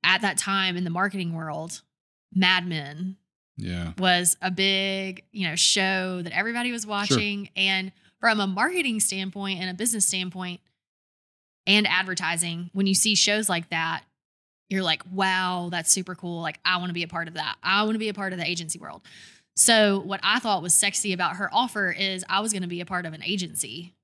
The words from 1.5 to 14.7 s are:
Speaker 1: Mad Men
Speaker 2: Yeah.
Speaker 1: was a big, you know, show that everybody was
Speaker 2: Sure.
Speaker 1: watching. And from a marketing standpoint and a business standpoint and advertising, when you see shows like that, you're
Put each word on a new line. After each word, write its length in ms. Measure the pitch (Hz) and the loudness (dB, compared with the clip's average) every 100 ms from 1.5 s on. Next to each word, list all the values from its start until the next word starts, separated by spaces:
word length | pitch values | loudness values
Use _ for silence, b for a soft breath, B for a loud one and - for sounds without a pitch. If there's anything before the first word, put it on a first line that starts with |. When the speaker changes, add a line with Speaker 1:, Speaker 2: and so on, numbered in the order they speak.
| 151 175 - _ _ _ _ _ | -6 -8 -12 _ _ _ _ _
Speaker 1:
Mad 320 | 185 185 185 175 | 4 6 4 2
Men 500 | 160 143 147 185 190 _ _ _ - | -4 -6 -8 -8 -10 _ _ _ -10
Speaker 2:
Yeah. 360 | 98 87 85 85 | -6 -4 -6 0
Speaker 1:
was 380 | 185 180 175 - | 4 4 4 0
a 80 | 185 | -2
big, 760 | 180 190 190 196 190 190 185 _ | 0 2 2 0 -2 -6 -10 _
you 160 | 220 180 | -6 -4
know, 80 | 165 | 2
show 640 | - 208 190 190 185 180 | 4 4 2 0 -2 -4
that 100 | 170 | -4
everybody 380 | 170 214 233 247 | -2 -2 -2 -4
was 120 | 233 | -4
Speaker 2:
Sure. 80 | 208 | -4
Speaker 1:
watching. 580 | 202 202 131 208 202 202 - | -4 2 2 2 -4 -6 -2
And 360 | 190 190 190 b b b | 0 0 -2 b b b
from 200 | 226 214 | 0 2
a 60 | 196 | 0
marketing 540 | 190 262 359 285 220 | 0 0 0 0 0
standpoint 600 | - 190 190 202 196 185 | -2 -2 -6 -6 -6 -4
and 100 | 185 | -6
a 40 | |
business 320 | 180 233 226 190 | -2 -2 0 0
standpoint 540 | 190 185 185 180 175 _ _ _ _ _ _ _ _ _ _ - | 0 -4 -6 -10 -10 _ _ _ _ _ _ _ _ _ _ 4
and 200 | 202 208 | 4 6
advertising, 840 | 180 190 180 165 170 170 170 175 | 2 0 -2 -2 0 -2 -4 -6
when 140 | 190 196 | 0 2
you 80 | |
see 200 | 190 220 | 4 4
shows 340 | 202 - 208 208 | 4 4 2 2
like 220 | 170 165 | -2 0
that, 340 | 165 160 165 - _ _ _ _ _ | -2 -2 -4 -8 _ _ _ _ _
you're 140 | _ | _